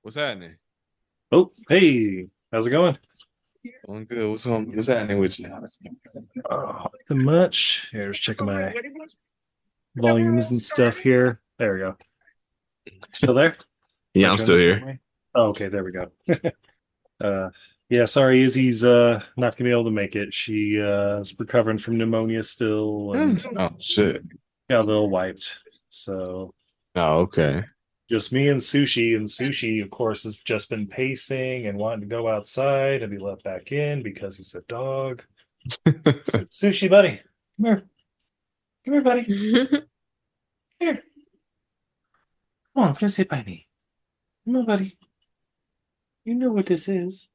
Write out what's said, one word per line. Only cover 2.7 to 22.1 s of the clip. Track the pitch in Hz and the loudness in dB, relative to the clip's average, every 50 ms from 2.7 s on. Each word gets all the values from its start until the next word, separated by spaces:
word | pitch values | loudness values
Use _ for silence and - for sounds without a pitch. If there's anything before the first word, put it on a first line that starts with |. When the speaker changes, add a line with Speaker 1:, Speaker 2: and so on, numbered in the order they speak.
Speaker 2:
going? | 131 160 175 175 143 - _ _ _ _ - _ _ _ _ _ _ _ _ 240 - - - | 2 4 2 2 0 -2 _ _ _ _ -20 _ _ _ _ _ _ _ _ -20 -20 -20 -18
Speaker 1:
Going | - 101 107 110 | -16 -14 -14 -12
good. | _ 120 117 110 104 | _ -6 -4 -2 -2
What's | 107 107 - | -4 -4 -2
going, | 123 117 110 110 110 107 | -2 -2 -2 -2 -4 -4
what's | 110 113 | -4 0
happening | 127 127 117 107 104 101 101 | 0 0 0 0 -2 0 0
with | 95 92 - - | 0 0 -2 -6
you? | - - - - - - - - - - - _ _ _ _ - - _ _ 254 - - | -12 -16 -16 -16 -16 -16 -16 -18 -18 -20 -20 _ _ _ _ -20 -20 _ _ -14 -8 -6
Speaker 2:
Oh, | - - - - - - - - _ - _ _ | -6 -6 -6 -8 -12 -14 -16 -18 _ -20 _ _
nothing | 147 135 131 | -2 0 2
much. | 143 160 170 185 175 - - - - - - - - | 4 4 4 4 4 2 0 0 0 -2 -4 -6 -10
Here, | - 107 101 98 | -10 -8 -8 -8
just | 98 - - | -6 -6 -6
checking | - 107 - 101 | -6 -4 -4 -4
my | 101 98 95 95 95 220 240 233 285 277 311 311 320 - _ _ _ _ _ _ _ _ _ _ _ _ _ _ _ _ | -4 -2 -4 -4 -6 -6 -8 -12 -12 -16 -16 -16 -18 -18 _ _ _ _ _ _ _ _ _ _ _ _ _ _ _ _
volumes | 123 117 117 117 117 113 117 117 120 110 110 | 0 2 2 4 4 2 2 2 0 0 0
and | 123 120 | -2 -4
stuff | - - - - 123 120 117 | -4 -4 0 2 2 2 2
here. | - - 131 127 123 127 127 117 - _ _ _ - | 0 2 4 4 4 4 2 0 -4 _ _ _ -4
There | 120 107 98 | -2 -2 -2
we | 92 | -4
go. | 95 95 92 _ _ _ _ _ _ _ _ _ _ _ _ _ _ _ _ _ _ - _ 95 - _ | -6 -8 -10 _ _ _ _ _ _ _ _ _ _ _ _ _ _ _ _ _ _ -20 _ -20 -20 _
Still | - - - 135 123 | -4 -2 0 2 4
there? | 131 151 165 - - - _ _ _ _ _ _ _ _ _ _ | 4 4 2 2 -4 -20 _ _ _ _ _ _ _ _ _ _
Speaker 1:
Yeah, | 95 95 | 4 4
I'm | 92 98 | 6 4
Speaker 2:
Am | 107 | 4
I | 110 | 4
Speaker 1:
still | 113 87 | 6 6
here. | 87 87 85 95 104 | 8 8 6 4 2
Speaker 2:
trying | 127 135 135 | -2 -10 -14
to | - _ _ _ _ _ _ _ | -16 _ _ _ _ _ _ _
Oh, | 127 117 104 | 2 2 2
okay, | 98 - 104 | 0 -4 -6
there | 95 98 101 92 | -6 -4 -6 -6
we | 92 | -6
go. | 90 92 90 85 _ _ _ | -8 -10 -10 -12 _ _ _
<laughs> | - 170 - - 160 - _ _ _ _ _ _ _ _ _ _ _ _ _ | -2 -2 0 -2 -6 -6 _ _ _ _ _ _ _ _ _ _ _ _ _
Uh, | 110 101 98 95 95 92 _ _ _ _ _ _ _ _ | -4 -2 -2 -2 -6 -8 _ _ _ _ _ _ _ _
yeah, | 120 120 117 | 2 4 4
sorry, | - - 143 135 131 131 131 131 | 4 4 4 6 6 6 6 6
Izzy's, | 127 123 131 131 127 117 107 117 | 6 4 2 2 2 2 4 6
uh, | 123 123 120 120 120 117 104 - - _ | 6 8 8 8 6 4 0 -6 -10 _
not | 123 123 120 - | -2 -2 -2 -2
gonna | - 123 123 | -2 0 0
be | |
able | 120 120 113 | 2 2 0
to | 113 | 0
make | 107 104 101 98 - | -2 -2 -2 -2 -4
it. | 104 101 104 - | -6 -6 -4 -6
She, | - - 113 107 104 104 104 104 104 | -8 -8 -4 -4 -4 -2 0 -2 -2
uh, | 104 101 101 101 101 101 101 104 | 0 0 0 0 0 -2 -4 -4
is | 98 - - - | -8 -12 -12 -12
recovering | 117 - - 123 110 110 110 | -10 0 0 2 2 2 -2
from | 110 - 117 117 | -4 -4 -4 -2
pneumonia | 113 113 113 | -2 0 0